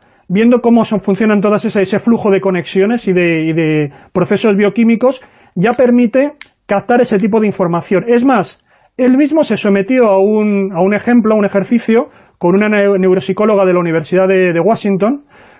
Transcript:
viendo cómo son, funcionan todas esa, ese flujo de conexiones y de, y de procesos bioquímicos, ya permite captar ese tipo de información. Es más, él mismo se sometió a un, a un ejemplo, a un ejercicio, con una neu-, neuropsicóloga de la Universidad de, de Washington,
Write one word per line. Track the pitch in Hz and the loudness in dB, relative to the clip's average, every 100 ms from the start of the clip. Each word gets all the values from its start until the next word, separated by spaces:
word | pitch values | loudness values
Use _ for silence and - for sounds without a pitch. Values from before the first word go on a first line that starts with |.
| _ _ - | _ _ -6
viendo | 185 233 240 | 0 2 2
cómo | 233 233 | 2 2
son, | 214 208 | 0 -2
funcionan | - 190 220 208 | -2 -2 0 0
todas | 202 202 226 | 0 -2 -2
esa, | 214 | -2
ese | 190 208 | -2 -2
flujo | - 226 214 | 0 0 0
de | 196 | 0
conexiones | 190 180 - 190 196 240 - | 0 -4 -4 -2 0 -2 -2
y | |
de, | 180 175 165 | 0 0 0
y | 160 | -2
de | 160 160 156 147 - - | -2 0 0 -2 -8 -8
procesos | 180 170 202 226 202 | -4 -2 0 0 2
bioquímicos, | 202 202 226 233 247 262 - _ _ - | 0 0 0 2 0 -2 -8 _ _ -2
ya | 202 | 0
permite | 247 254 240 240 254 285 294 - _ - | 2 2 2 2 0 -2 -4 -20 _ -4
captar | 202 - 247 | -4 0 0
ese | 240 208 | 0 0
tipo | 208 220 | 0 0
de | 214 | 0
información. | - 180 170 - 185 233 | -2 -2 -4 -2 -2 0
Es | 240 | 0
más, | 262 233 170 - _ _ _ - | 2 0 -2 -10 _ _ _ -2
él | 254 254 | 0 2
mismo | 294 311 | 2 0
se | 302 208 | -2 -2
sometió | 208 196 196 254 226 | 0 -2 0 0 2
a | 190 | 2
un, | 196 214 214 202 196 | 2 0 0 -2 -4
a | 180 | -2
un | 190 | -2
ejemplo, | 208 240 240 214 | -2 0 0 2
a | 220 | 0
un | |
ejercicio, | 196 202 190 240 - 226 294 - _ _ | 0 -2 -2 -2 0 0 -2 -8 _ _
con | 175 | 0
una | 190 214 | 2 2
neu-, | 214 202 196 | 0 0 2
neuropsicóloga | 190 185 - 190 214 202 190 | 2 0 -2 -2 0 2 2
de | |
la | 180 | 0
Universidad | 170 160 156 180 190 | 0 -4 -2 0 0
de, | 190 180 | 2 0
de | 170 | 0
Washington, | 175 226 208 190 202 285 - - - - | 0 0 -2 -2 -2 -4 -8 -20 -20 -20